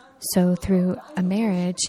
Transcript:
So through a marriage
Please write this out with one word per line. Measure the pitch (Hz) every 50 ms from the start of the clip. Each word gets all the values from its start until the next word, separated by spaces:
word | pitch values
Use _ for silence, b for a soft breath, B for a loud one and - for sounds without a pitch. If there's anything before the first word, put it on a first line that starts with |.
| - - - -
So | - - - 190 180 180 180
through | 175 - - 190 180 180 185 180 - - - -
a | 190 185
marriage | 180 190 214 226 214 185 180 175 180 180 - -